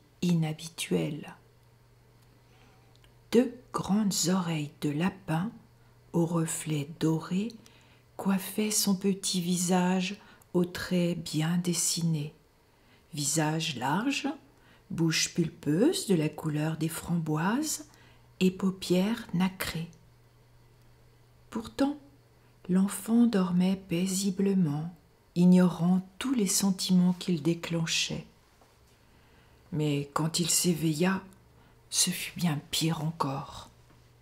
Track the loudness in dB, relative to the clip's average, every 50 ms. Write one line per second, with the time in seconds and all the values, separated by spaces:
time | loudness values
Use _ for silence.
0 | _ _ _ _ 0 2 2 2 2 -2 -4 -8 -12 -14 -10 -10 -4 -2 -2 -2
1 | 0 -2 -6 -8 -12 -14 -18 -20 -20 -20 _ _ _ _ _ _ _ _ _ _
2 | _ _ _ _ _ _ _ _ _ _ -20 -20 -20 -20 _ _ _ _ -20 -20
3 | -20 -20 _ -20 _ 4 4 4 4 4 -2 -10 -14 -8 -6 -6 -2 0 0 2
4 | 2 0 0 0 2 2 2 0 0 -2 -2 -4 -4 -6 -6 -4 -4 -2 0 0
5 | 0 -2 -2 -4 -4 -2 -2 -2 -2 -4 -6 -12 -20 -20 _ _ -20 -20 _ _
6 | _ -4 0 0 0 2 0 -2 -2 -2 -4 -6 -4 -4 -4 -4 -4 -6 -4 -2
7 | 0 0 0 0 -2 -2 -2 -2 -2 -4 -8 -12 -20 -20 -20 -20 -20 -20 -20 _
8 | _ _ _ -4 -2 0 0 0 -2 -4 -4 -2 -2 0 0 2 2 2 2 2
9 | 2 0 0 0 -2 -2 -2 -2 0 0 0 0 2 2 2 4 4 2 2 0
10 | 0 -2 -6 -10 -16 -20 -20 -20 -16 _ 0 0 0 0 -4 -8 -6 -2 0 0
11 | 0 0 -2 -4 -6 -4 -2 -2 0 0 0 0 0 0 -2 0 -2 -2 -2 0
12 | 0 0 0 0 -2 -6 -10 -16 _ _ _ _ _ _ _ _ _ _ -20 _
13 | _ _ -8 -4 -4 -2 0 0 0 0 0 -2 -4 -4 -6 -4 -2 -2 0 0
14 | 0 -2 -2 -2 -4 -6 -8 -8 -14 _ _ _ _ -20 -20 _ _ -10 -2 0
15 | 0 0 2 0 -2 0 0 -2 -2 -2 -4 -6 -4 -2 2 4 4 2 2 0
16 | 0 2 2 2 2 0 -4 -4 -6 -4 -2 -2 -2 -4 -4 -4 -4 -6 -6 -8
17 | -4 -4 -4 -2 -2 -2 -2 0 0 0 0 0 -2 -4 -6 -8 -10 -16 -20 -20
18 | -20 -20 -20 -20 -20 -20 -4 _ 0 0 2 0 -2 -2 -2 -4 -2 0 2 2
19 | 2 0 -2 -4 -6 -4 0 0 0 0 -2 -4 -8 -6 -6 -8 -8 -10 -14 -20
20 | -20 -20 -20 _ _ _ _ _ _ _ _ _ _ _ -20 -20 -20 -20 -20 _
21 | _ -20 _ _ _ _ _ _ _ _ -10 -10 -10 -8 -2 0 0 0 0 -6
22 | -14 -20 -20 -20 _ _ _ _ _ _ _ _ -4 0 2 2 2 2 0 -6
23 | -2 2 4 6 6 6 4 2 2 2 2 2 4 2 0 -2 -2 -4 -2 -2
24 | 0 0 -2 0 0 0 0 2 2 2 4 2 2 2 0 -2 -6 -8 -10 -14
25 | _ _ _ _ _ _ _ 4 6 8 8 8 8 6 4 2 2 2 2 2
26 | 0 -4 -12 -8 -4 -2 0 0 0 2 2 2 2 0 0 -2 0 4 4 6
27 | 6 4 2 0 -2 -2 -2 0 0 0 -2 -2 -4 -4 -2 -2 -2 -2 -2 -2
28 | -2 -4 -6 -8 -10 -14 -20 _ _ _ _ _ -20 _ _ _ _ _ _ _
29 | _ _ -20 -20 _ _ _ -20 _ _ -20 -20 _ -8 -4 -2 -2 0 -2 -2
30 | -4 -4 -4 -2 -2 -2 -2 -2 0 0 0 2 2 2 0 2 0 0 0 2
31 | 2 0 0 -2 -6 -12 -20 -20 _ _ _ -20 -20 -20 -20 -20 _ _ 0 0
32 | 0 0 0 -4 -8 -10 -6 -2 0 0 0 -2 -4 -4 -2 0 0 0 0 0
33 | -2 -4 -2 -2 -2 -2 -2 -6 -8 -10 -14 -18 -18 -20 -20 -20 -20 -20 -20 -20
34 | -20 _ _ _